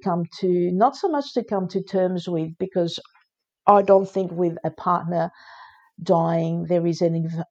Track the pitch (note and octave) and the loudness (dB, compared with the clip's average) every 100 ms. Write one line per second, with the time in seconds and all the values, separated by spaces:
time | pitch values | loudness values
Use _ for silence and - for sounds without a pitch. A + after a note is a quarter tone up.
0 | F#3+ F3 E3+ - F#3 F3 F3 F#3 A#3+ - | -2 -2 -4 -4 0 2 2 2 2 2
1 | G4 D4 C#4 B3+ A3+ G3 F3+ G3 G3 G3 | -2 -2 -2 -4 -2 -2 -2 -4 -4 0
2 | F#3 F3+ E3+ E3+ D#3+ E3 - F#3 E3+ - | 0 -2 -4 -4 -4 -6 -4 -2 -2 -4
3 | - _ _ _ _ _ - G3+ G3 G3 | -14 _ _ _ _ _ 4 4 6 4
4 | F#3+ G3 F3+ E3+ F3 E3 D#3+ D#3+ - F3 | 4 -4 -4 -2 -2 -2 -8 -6 -2 -2
5 | E3 F3 E3 - - - - - _ - | -2 -4 -4 -8 -20 -20 -20 -20 _ -8
6 | E3+ E3+ E3 E3 E3 E3+ E3 F3 E3+ E3 | 0 2 2 0 -2 -4 0 0 0 0
7 | E3+ E3 E3 E3 - | 0 0 -2 -6 -2